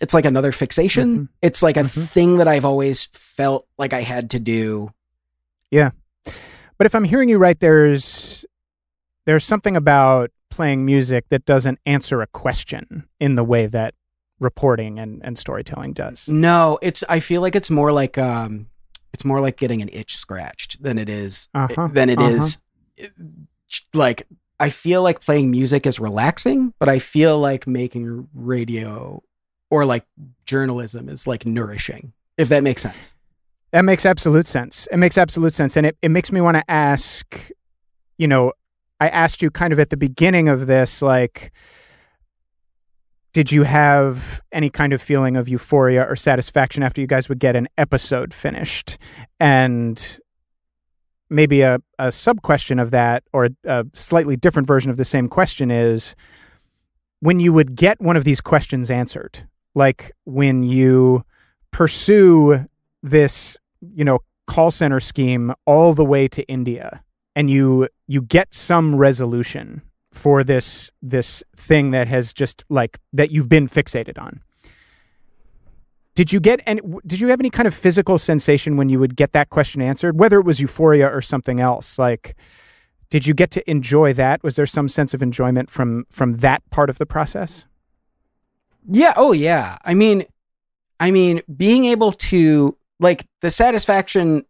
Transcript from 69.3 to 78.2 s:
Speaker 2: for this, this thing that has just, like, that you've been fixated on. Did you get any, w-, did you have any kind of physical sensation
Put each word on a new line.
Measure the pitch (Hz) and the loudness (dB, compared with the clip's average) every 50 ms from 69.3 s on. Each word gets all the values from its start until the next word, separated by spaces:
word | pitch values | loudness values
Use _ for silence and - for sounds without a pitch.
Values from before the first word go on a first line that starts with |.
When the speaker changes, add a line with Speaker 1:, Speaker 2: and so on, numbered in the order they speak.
| 120 120 120 - - - - - - 151 - - _ _ _ _ | -4 -4 -4 -6 -8 -14 -14 -16 -18 -20 -20 -20 _ _ _ _
Speaker 2:
for | - - - 147 143 139 131 | -12 -4 0 2 2 2 2
this, | 131 139 127 - - - - - - _ _ | 0 0 -2 -2 -6 -10 -14 -16 -18 _ _
this | - 127 131 127 117 - - - - _ _ | -10 -6 -4 -4 -4 -6 -10 -14 -16 _ _
thing | - - - 160 151 139 139 | -8 0 2 2 2 2 2
that | 131 131 120 | 0 0 0
has | 113 131 127 123 113 | 0 -2 -2 -2 -4
just, | - - 135 120 - _ - - | -4 -6 -6 -6 -6 _ -10 -4
like, | 147 135 120 117 - - _ _ | -2 -2 -2 -2 -6 -14 _ _
that | - 135 147 147 | -2 0 0 0
you've | 151 156 135 117 | 0 0 2 4
been | 160 156 143 | 4 4 4
fixated | 127 - 151 139 - - 123 117 - - - | 2 -2 -4 -4 -4 -4 -8 -8 -10 -14 -16
on. | - - - - _ _ _ _ _ _ _ _ _ _ _ _ _ _ _ _ _ _ _ _ _ _ _ _ _ _ - _ _ _ _ _ _ _ - | -16 -18 -18 -20 _ _ _ _ _ _ _ _ _ _ _ _ _ _ _ _ _ _ _ _ _ _ _ _ _ _ -20 _ _ _ _ _ _ _ 0
Did | - 180 156 | 0 0 2
you | 190 202 | 2 2
get | 160 214 247 - - | 4 4 2 2 0
any, | 220 214 220 | -4 -4 -4
w-, | - 180 160 - - | -6 -10 -14 -14 -12
did | 165 175 185 | -10 -8 -2
you | 233 247 | 0 0
have | 254 254 | 0 0
any | 262 247 | 0 -2
kind | - - 240 | -2 0 0
of | 208 156 | 0 0
physical | - - 185 170 202 185 - 190 | 0 0 2 2 2 2 2 2
sensation | 160 | 0